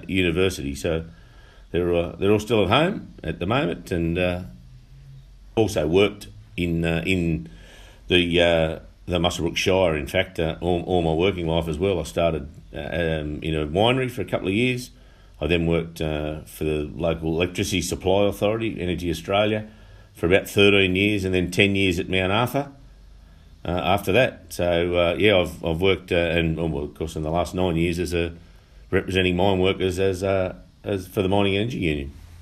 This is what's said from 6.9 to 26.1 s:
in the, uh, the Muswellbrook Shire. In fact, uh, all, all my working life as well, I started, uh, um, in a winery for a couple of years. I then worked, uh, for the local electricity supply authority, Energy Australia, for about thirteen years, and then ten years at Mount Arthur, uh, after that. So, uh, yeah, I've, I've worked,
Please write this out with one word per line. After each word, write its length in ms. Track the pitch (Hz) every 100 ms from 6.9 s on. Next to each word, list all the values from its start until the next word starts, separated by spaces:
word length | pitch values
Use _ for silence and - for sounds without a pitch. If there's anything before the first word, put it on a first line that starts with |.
| 82 87
in 440 | 95 85 80 - - - - - - -
the, 340 | 92 87 85
uh, 380 | 85 82 80 80 - - -
the 120 | 87
Muswellbrook 380 | 87 - 82 82
Shire. 400 | - 95 90 76
In 100 | 71
fact, 320 | 92 92 -
uh, 160 | 80 80
all, 220 | 87 87
all 180 | 87 90
my 100 | 82
working 360 | 80 95 87 82
life 200 | 82 82
as 100 | 80
well, 220 | 98 90
I 40 |
started, 440 | 80 - 82 78 71 - -
uh, 40 | 73
um, 600 | 73 82 82 80 76 73
in 100 | 82
a 140 | 78 76
winery 420 | 85 113 131 127
for 120 | -
a 40 | 90
couple 220 | 123 92
of 60 |
years. 380 | 104 127 123 - - - - - -
I 60 | 76
then 200 | 87 82
worked, 320 | 82 82 -
uh, 440 | 78 76 76 78 -
for 180 | -
the 260 | 78 76 73 58
local 400 | 85 82 80 80
electricity 460 | 90 - 101 92
supply 440 | 82 78 92 95 101
authority, 540 | - 104 113 113 76
Energy 300 | 90 85 87
Australia, 560 | 80 - 98 107 107 107 - - - -
for 140 | - 85
about 200 | 95 -
thirteen 480 | 107 101 101 92 92
years, 300 | 104 104 92
and 100 | 92
then 160 | 90
ten 240 | 101 101 98
years 240 | 98 85
at 80 | 90
Mount 240 | 92 92
Arthur, 400 | 104 123 143 143 - - - - - - - - - -
uh, 160 | 87
after 280 | 73 101 98
that. 340 | 101 131 - -
So, 460 | - 87 85 87 87
uh, 200 | 87 85
yeah, 200 | 104 95
I've, 280 | 82 80 82
I've 160 | 82
worked, 300 | 95 92 -